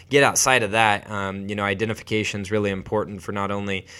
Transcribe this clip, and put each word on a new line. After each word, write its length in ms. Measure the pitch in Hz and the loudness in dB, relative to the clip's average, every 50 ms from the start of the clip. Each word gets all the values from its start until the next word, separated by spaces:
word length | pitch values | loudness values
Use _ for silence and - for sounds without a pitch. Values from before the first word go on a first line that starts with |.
| - - | -4 2
Get 140 | 127 143 139 | 4 4 6
outside 400 | 120 127 - - 135 131 123 113 | 6 4 2 4 4 4 4 2
of 80 | 98 | 2
that, 360 | 98 113 113 107 104 101 - - | 4 4 4 4 4 2 -2 -4
um, 360 | 107 101 98 95 95 98 98 98 | -6 -4 -4 -4 -4 -6 -6 -6
you 60 | 104 | -4
know, 100 | 104 101 | -2 -2
identification's 840 | 101 101 95 113 110 110 - - - 113 107 107 - - 101 101 92 | -2 0 0 -2 -4 -4 -6 -6 -4 -2 -2 -2 -2 -4 -6 -6 -2
really 220 | 107 107 104 101 | -2 0 0 0
important 500 | 98 95 92 - - 107 104 - 104 95 | -2 -4 -6 -4 -2 -2 -2 -4 -6 -10
for 120 | - - 101 | -10 -6 -4
not 180 | 101 98 98 | -4 -2 -2
only, 340 | 104 101 101 101 98 95 92 - - - | -2 -4 -4 -4 -4 -6 -6 -10 -16 -20